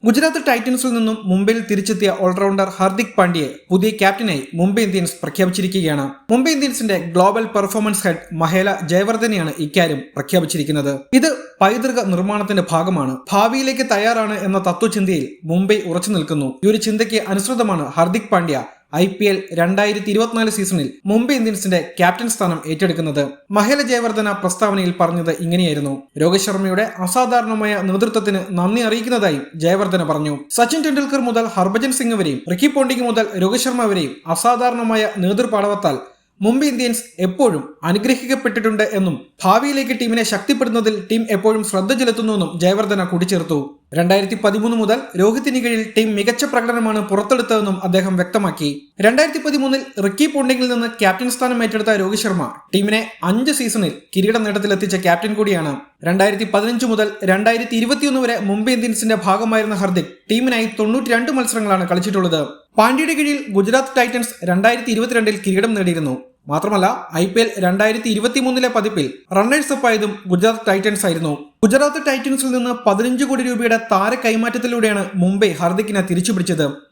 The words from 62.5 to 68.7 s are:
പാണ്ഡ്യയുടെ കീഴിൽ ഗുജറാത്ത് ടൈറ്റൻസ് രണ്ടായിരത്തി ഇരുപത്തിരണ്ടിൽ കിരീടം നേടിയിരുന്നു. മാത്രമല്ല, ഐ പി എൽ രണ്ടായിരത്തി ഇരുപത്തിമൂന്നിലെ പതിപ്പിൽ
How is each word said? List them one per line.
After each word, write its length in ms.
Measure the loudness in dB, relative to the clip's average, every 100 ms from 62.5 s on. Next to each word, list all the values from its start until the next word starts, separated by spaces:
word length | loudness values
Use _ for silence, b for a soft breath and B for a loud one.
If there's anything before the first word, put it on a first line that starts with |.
| -8 _ 2
പാണ്ഡ്യയുടെ 360 | 4 4 0
കീഴിൽ 300 | 0 0 -2 -2
ഗുജറാത്ത് 460 | 0 2 2 2 0
ടൈറ്റൻസ് 300 | 0 0 -6 -6
രണ്ടായിരത്തി 460 | -2 2 2 2 -2
ഇരുപത്തിരണ്ടിൽ 500 | -2 0 0 0 -2 0
കിരീടം 280 | 0 2
നേടിയിരുന്നു. 560 | 0 0 0 -2 -4 -8 _ -4
മാത്രമല്ല, 600 | -2 0 2 0 0 -6 -2
ഐ 100 | 0
പി 140 | 2
എൽ 100 | 0 2
രണ്ടായിരത്തി 500 | 0 2 0 -2 -2
ഇരുപത്തിമൂന്നിലെ 600 | 0 0 0 0 0
പതിപ്പിൽ 440 | 0